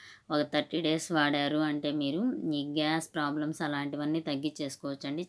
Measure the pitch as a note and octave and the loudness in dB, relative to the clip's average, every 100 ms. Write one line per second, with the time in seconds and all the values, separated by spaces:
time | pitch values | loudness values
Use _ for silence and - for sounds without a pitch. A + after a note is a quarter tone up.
0 | - - _ D3+ C#3+ D3+ D3 E3 D#3+ D#3+ | -20 -20 _ 2 2 0 0 0 2 2
1 | - E3 D3 C#3+ C#3+ D3+ D#3 D3 D3 D3+ | 2 4 4 4 2 2 2 0 0 0
2 | C#3 D#3 B3 - E3+ D3 C#3+ D3 D3+ D#3+ | 0 0 0 0 -2 -2 0 0 2 2
3 | D#3 D#3+ D3 D3+ D3 D#3 D#3 C#3+ C#3+ C#3+ | 0 -2 -2 0 -2 -2 -2 -2 -2 -2
4 | D3 D#3+ D#3+ C#3+ D3 C#3+ C#3+ - C#3+ C#3 | 0 0 0 -2 -2 -4 -6 -6 -6 -6
5 | C#3 D3 | -6 -6